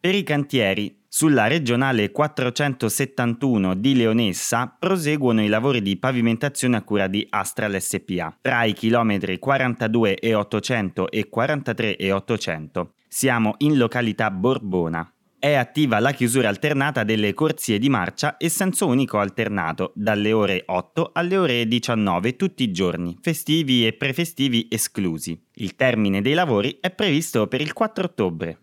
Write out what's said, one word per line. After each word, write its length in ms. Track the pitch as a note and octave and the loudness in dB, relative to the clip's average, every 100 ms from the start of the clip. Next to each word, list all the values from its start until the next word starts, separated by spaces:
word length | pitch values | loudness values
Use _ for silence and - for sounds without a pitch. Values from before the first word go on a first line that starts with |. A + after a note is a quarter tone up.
Per 100 | F3 | 2
i 80 | G3 | 0
cantieri, 760 | D#3 D3 C#3+ C3+ G2+ G2 G#2 _ _ | 0 -2 0 2 2 0 -4 _ _
sulla 380 | - D#3 C3+ G#2+ | 0 4 4 4
regionale 640 | E3 B2+ A#2+ C3+ A#2+ G#2 | 2 2 2 2 2 0
quattrocentosettantuno 1600 | - D3 - B2 A#2+ C#3+ B2+ A2+ - C#3 - A#2+ A#2 C#3 A2+ F#2+ | 0 -2 0 -4 0 -2 0 -2 -2 -4 -2 -2 0 0 2 2
di 220 | F#2 B2 | 2 2
Leonessa 840 | C3 A2+ A2 A2 F2 - A#2 B2+ _ | 4 4 2 0 -2 -2 -2 -2 _
proseguono 640 | F3+ F#3+ D3 D3+ C3 A2+ | -2 0 0 0 2 2
i 40 | G#2 | 2
lavori 340 | G#2+ C3 B2 | 2 2 0
di 160 | G2 F#2+ | 0 -2
pavimentazione 800 | B2+ B2+ A#2 A2+ C#3+ C#3 B2+ A2+ | -2 0 0 0 -2 -2 0 -2
a 60 | |
cura 240 | - G#2 F#2+ | 0 -2 0
di 200 | G2+ - | -2 -4
Astral 500 | G#2+ F#2+ - G#2+ G2 | -4 -4 -4 -4 -4
S 220 | - F#2+ | -4 -6
P 140 | - F2+ | -4 -6
A, 160 | D#2+ - | -6 -6
tra 260 | C3 A#2+ | -2 0
i 100 | A2+ | 0
chilometri 640 | G2 A2+ A#2+ A2+ G2+ F#2 F#2 | 0 2 2 2 0 -2 -4
quarantadue 800 | - C#3 B2+ A#2 A2 A#2 A2 F#2+ | 0 0 0 -2 0 2 2 2
e 160 | A#2 | 0
ottocento 760 | G#2+ G2+ G#2+ - B2 F#2+ - F#2 | 0 0 -4 -2 -2 -2 -2 -2
e 200 | G#2+ G2+ | -2 -4
quarantatré 680 | - C3+ D3 C3 A2+ A2 - | -2 0 -2 -4 -2 -2 -2
e 160 | F#2+ | 0
ottocento. 800 | G2 - A2+ - D#2+ D#2 F#2 E2+ _ _ | -2 0 -4 -2 -6 -6 -8 -8 _ _
Siamo 460 | - C3+ A#2+ G#2+ - | -2 0 2 2 2
in 180 | D3 D3 | 2 2
località 520 | A#2 B2 A#2 G2 G#2+ | 2 0 -2 0 -2
Borbona. 800 | F#2+ A2 - G#2+ F#2 E2 E2 E2 _ _ _ | 0 0 0 -2 -2 -2 -4 -8 _ _ _
È 160 | C#3+ | 0
attiva 460 | D3 A#2+ D3+ D3 A2 | 2 0 0 2 4
la 120 | B2 | 2
chiusura 380 | C#3 A#2+ C3 A2+ | 2 0 2 2
alternata 520 | G2+ D3+ C#3+ C#3+ C3+ | 0 0 0 0 0
delle 300 | G#2+ A2 G#2 | 0 2 0
corsie 460 | G2 D#3 D#3 - G#2 | 0 0 0 0 2
di 100 | C3+ | 2
marcia 480 | A#2+ F2 - D3+ - | 2 -2 -2 -4 -2
e 140 | E3 | -4
senso 360 | - F#3+ - F3+ | 0 -2 0 2
unico 320 | B2 C3+ G#2 | 2 2 0
alternato, 720 | G2+ - G#2+ G2+ D#2+ D#2 F#2 | -2 -2 -4 -2 -4 -4 -6
dalle 380 | - G#2 G#2 G#2 | -2 -2 2 2
ore 320 | A2 G2+ F#2 - | 2 2 0 -2
otto 460 | F2+ - - E3+ | -4 -4 -4 -2
alle 240 | - F3 F#3+ | -2 0 0
ore 280 | E3+ A#2+ A#2 | 2 0 2
diciannove 680 | A#2+ - A#2 G2+ F2 G#2+ B2+ | 0 0 0 2 2 -2 -2
tutti 260 | F#3+ - | -4 -2
i 100 | B2 | -4
giorni, 440 | F2 F#2 E2 F2 F#2 | 0 -2 -2 -6 -4
festivi 640 | - D#3+ - D#3+ D3 B2 A2+ | -4 -4 0 0 2 2 2
e 80 | |
prefestivi 760 | A2 C#3 C3 E3+ - C3+ A#2 A2 | 0 -4 -2 -4 -2 0 0 -2
esclusi. 680 | A2+ - - F#2 D#2+ F2 E2 _ | -4 -4 -2 -2 -2 -8 -10 _
Il 220 | - G2 - | -10 -10 -2
termine 440 | C3 A2+ G2+ G2 | 0 2 2 2
dei 140 | G#2+ | 0
lavori 420 | D#3 F3 G#2+ A2+ - | 0 2 2 0 -4
è 120 | F#3 | -8
previsto 560 | F#3 G#3 D3 E3 - - | -2 0 0 0 -2 0
per 160 | C3 | -2
il 100 | D3+ | -4
quattro 320 | - G#3+ - | -2 -4 -2
ottobre. 540 | F3+ - F#2+ E2 E2 D#2+ | -6 -2 -2 -2 -8 -10